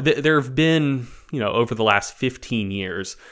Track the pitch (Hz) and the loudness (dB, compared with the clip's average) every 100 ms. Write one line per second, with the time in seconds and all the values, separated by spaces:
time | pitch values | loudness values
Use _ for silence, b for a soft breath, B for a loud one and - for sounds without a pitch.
0 | 143 147 151 156 127 131 160 160 143 135 | 0 2 2 2 0 0 2 4 2 -2
1 | 120 b b 143 104 117 117 113 110 101 | -6 b b -4 0 0 0 2 4 4
2 | - - 127 - - 117 98 98 92 87 | 2 -4 -4 -4 -6 -4 -4 -4 -6 -6
3 | 92 - B | -8 -12 B